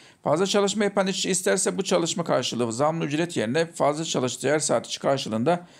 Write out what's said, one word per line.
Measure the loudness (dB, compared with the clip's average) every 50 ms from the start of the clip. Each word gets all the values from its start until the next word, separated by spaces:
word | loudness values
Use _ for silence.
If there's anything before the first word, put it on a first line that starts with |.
| -20 -20 -14 _ -2
Fazla | 0 2 2 2
çalışma | 2 2 2 2 2 2 0 0
yapan | 0 2 0 0
işçi | 0 -2 -2 -2 -2
isterse | 0 0 2 2 2 2 0 0 -2
bu | -2 0
çalışma | 2 2 2 2 0 -2 -2 0
karşılığı | 0 0 0 0 0 -2 -2 -2 0 0
zamlı | 0 0 0 0 0 -2
ücret | -2 -2 -2 -2 -2 -2
yerine | -2 -2 0 0 0 0
fazla | -2 0 0 0 0 0 0 -4
çalıştığı | -4 -2 -2 -2 -2 -4 -2 0 0
her | 0 0
saat | 0 0 0 0 -2
içi | -4 -8 -4
karşılığında | 0 0 0 0 -2 -4 -2 0 2 2 0 0 -2 -10 -20